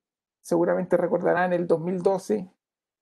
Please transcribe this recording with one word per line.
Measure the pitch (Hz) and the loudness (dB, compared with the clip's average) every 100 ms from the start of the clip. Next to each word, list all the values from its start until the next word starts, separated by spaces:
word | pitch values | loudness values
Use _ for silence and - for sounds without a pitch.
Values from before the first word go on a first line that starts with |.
| _ _ _ _ | _ _ _ _
seguramente | - 170 175 180 180 175 | -4 0 2 0 0 0
recordarán | 175 180 185 170 180 | 2 0 2 2 2
el | 175 175 | 0 0
dos | 165 | 0
mil | 170 185 | 0 0
doce, | 190 185 - 214 185 _ _ _ _ _ | 0 0 -2 -4 -6 _ _ _ _ _